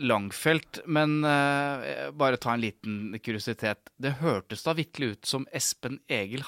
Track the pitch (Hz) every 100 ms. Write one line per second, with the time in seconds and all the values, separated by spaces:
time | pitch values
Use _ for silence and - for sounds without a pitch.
0 | 131 110 101 - 156 160 - - - 151
1 | 151 151 151 143 143 143 143 135 131 139
2 | 143 147 135 123 120 117 113 - 110 104
3 | 104 107 - 110 120 110 110 104 - -
4 | 135 135 165 104 - 107 160 160 151 -
5 | 131 101 - 135 131 143 - - 123 135
6 | - 123 98 113